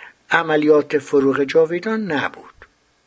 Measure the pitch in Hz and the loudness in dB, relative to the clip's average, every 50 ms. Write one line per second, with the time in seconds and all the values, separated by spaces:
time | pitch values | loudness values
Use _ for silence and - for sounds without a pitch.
0 | - - - _ _ - - 165 170 160 156 151 151 151 151 147 143 - - 147 | -20 -20 -20 _ _ -2 -2 -2 0 0 0 2 4 4 4 2 2 0 -2 -4
1 | 139 - - 143 135 135 131 135 143 135 - 165 160 156 170 175 175 220 220 220 | -2 0 0 2 2 2 0 0 -2 0 2 2 2 2 0 -4 -6 -4 -6 -4
2 | 220 185 160 135 117 - - - - - - _ - - _ _ _ _ _ _ | -4 -4 -4 -4 -4 -6 -8 -12 -20 -20 -20 _ -20 -20 _ _ _ _ _ _
3 | _ | _